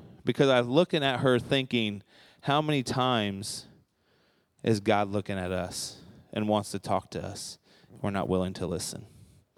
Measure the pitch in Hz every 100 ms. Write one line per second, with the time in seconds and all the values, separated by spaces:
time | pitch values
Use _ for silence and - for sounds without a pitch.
0 | - - - 120 139 123 120 139 180 160
1 | 139 123 131 123 120 135 131 120 107 101
2 | - - - _ - 143 151 143 117 131
3 | 127 117 101 98 98 - - - _ _
4 | _ _ _ _ _ _ - 104 104 104
5 | 101 101 98 95 90 92 90 - - -
6 | - - - 107 107 107 101 101 - 95
7 | - - 92 92 - - _ - _ 123
8 | 104 98 62 92 92 92 90 82 - -
9 | - - - - _